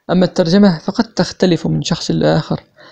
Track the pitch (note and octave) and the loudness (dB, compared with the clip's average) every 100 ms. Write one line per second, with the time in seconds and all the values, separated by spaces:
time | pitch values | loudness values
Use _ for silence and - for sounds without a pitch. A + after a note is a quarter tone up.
0 | - F3 F3 - E3 G3 G3+ D#3+ - - | -2 0 0 0 2 4 4 2 -4 -4
1 | - - F3 - F#3 E3 D#3+ D#3 C#3+ E3+ | -4 -2 -4 0 0 0 -2 -4 -4 -6
2 | - D#3+ D#3 D#3+ - D#3+ - _ - | -4 -2 0 0 -2 -8 -10 _ -20